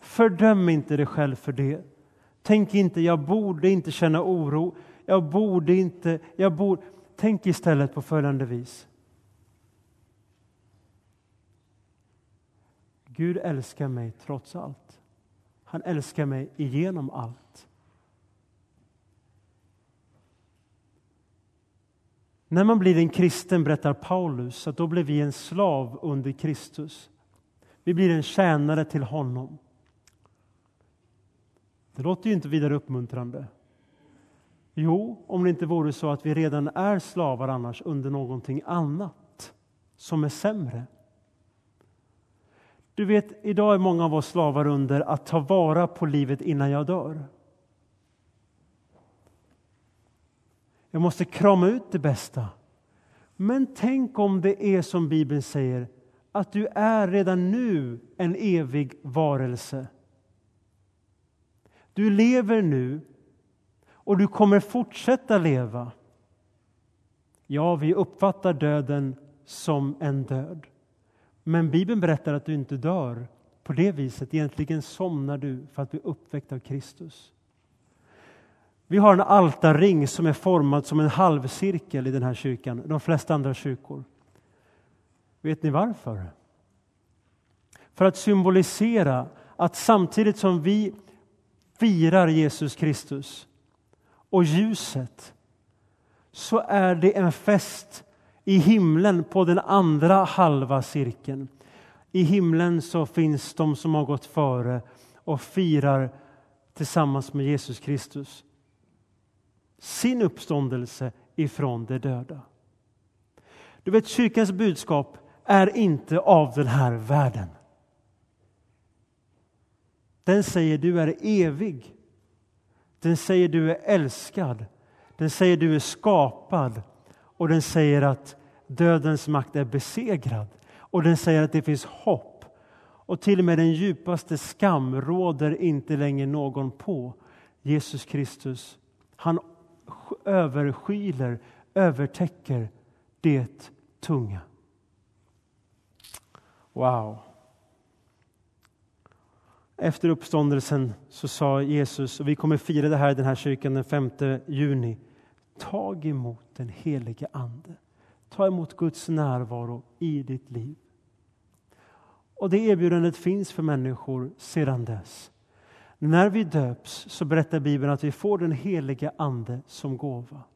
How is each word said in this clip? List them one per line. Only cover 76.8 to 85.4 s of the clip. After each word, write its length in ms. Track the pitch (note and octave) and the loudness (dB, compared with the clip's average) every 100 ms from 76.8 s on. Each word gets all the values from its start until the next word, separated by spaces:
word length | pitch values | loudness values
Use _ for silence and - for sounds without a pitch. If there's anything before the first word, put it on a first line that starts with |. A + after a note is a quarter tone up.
| - - E3 - _ _ _ _ _ _ _ _ _ _ - _ _ _ _ _ _ | -12 -20 -20 -20 _ _ _ _ _ _ _ _ _ _ -20 _ _ _ _ _ _
Vi 120 | F#3+ | 6
har 140 | G#3 | 8
en 80 | F#3 | 8
altarring 880 | G3 G3+ F3 - E3 D3 G3 E3+ C#3+ | 6 6 6 4 4 6 6 4 0
som 180 | - E3 | 0 0
är 60 | |
formad 540 | C#3+ F#3+ F3 C#3+ C#3+ - | 0 2 2 2 0 0
som 140 | D3+ | 2
en 80 | D3+ | 2
halvcirkel 960 | C#3+ F#3 D3 C3 - G3 F3 - C#3 B2+ | 4 2 2 -2 -4 -2 -2 -4 -6 -4
i 40 | |
den 120 | C3 | -2
här 120 | B2+ | -2
kyrkan, 480 | A#2 C3+ B2 - A#2+ C#3 | -4 -4 -6 -6 -10 -4
de 140 | D3+ | -4
flesta 340 | - D#3+ - | 0 -2 0
andra 200 | D#3 C#3 | -2 -2
kyrkor. 500 | C3 C#3+ B2+ - C#3 C3 _ _ _ _ _ _ _ _ _ _ _ _ _ | -4 -6 -8 -10 -16 -16 _ _ _ _ _ _ _ _ _ _ _ _ _